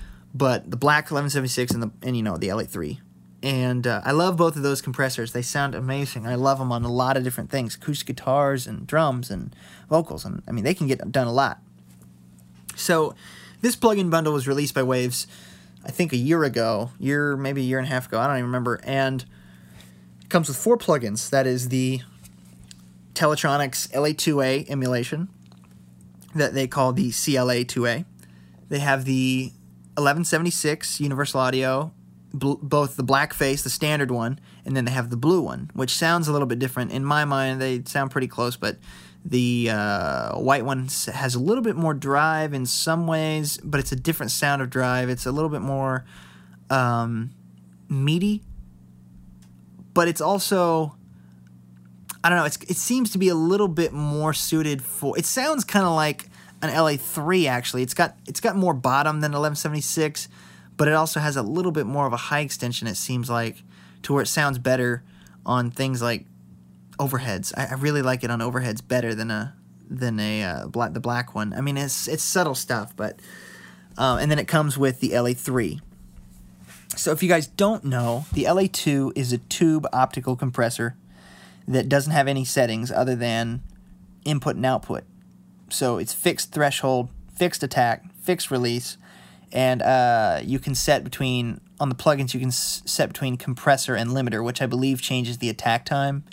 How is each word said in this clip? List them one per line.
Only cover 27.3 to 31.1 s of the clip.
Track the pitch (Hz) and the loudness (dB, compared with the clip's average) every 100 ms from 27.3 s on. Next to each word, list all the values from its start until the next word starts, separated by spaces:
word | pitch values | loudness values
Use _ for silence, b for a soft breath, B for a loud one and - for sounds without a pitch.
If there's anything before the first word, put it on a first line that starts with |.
| 131 | 2
L | 123 | 2
A | 120 | 0
two | 123 127 120 | -2 -2 0
A. | 117 - - B B B B B | -2 -6 -14 B B B B B
They | 143 | -2
have | 143 135 | 2 2
the | 131 131 131 131 131 - - - - - | 2 2 2 0 -2 -10 -20 -20 -10 0
eleven | 143 156 | 2 2
seventy-six | 170 160 170 - 151 156 - - | 2 0 0 0 -2 -2 -4 -2
Universal | 143 | -2